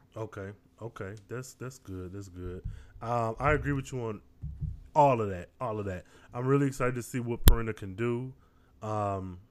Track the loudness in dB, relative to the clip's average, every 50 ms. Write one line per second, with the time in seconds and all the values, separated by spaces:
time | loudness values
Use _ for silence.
0 | _ _ -10 -8 -8 -8 -8 -10 -10 -10 -12 -16 _ -20 _ -14 -14 -14 -10 -10
1 | -10 -10 -10 -12 -12 -10 -10 -10 -10 -12 -14 -12 -12 -12 -12 -14 _ -10 -10 -8
2 | -8 -10 -10 -12 -12 -12 -12 -10 -10 -8 -8 -8 -8 -8 -10 -10 -16 -18 -16 -10
3 | -4 -2 0 0 0 -2 -2 0 2 2 2 4 2 -2 -2 -2 -4 -6 -6 -6
4 | -4 -4 -6 -8 -12 -20 -16 -12 -10 -10 -8 -6 -6 -6 -6 -10 -14 0 6 8
5 | 8 8 8 6 2 0 -2 -4 -8 -12 _ -8 -6 -4 -4 -4 -4 -4 -6 -6
6 | -10 -14 -20 -20 -20 -12 -6 -2 2 4 6 6 4 2 2 2 0 0 0 -2
7 | -6 -4 -6 -4 -2 -2 -2 8 8 8 8 8 4 -2 -4 -6 -8 -10 -4 -2
8 | 0 0 0 -2 -4 -8 -10 -16 -20 _ _ -20 -20 _ _ -10 -6 -4 -2 0
9 | 0 0 0 -2 -4 -8 -10 -12 -16 -20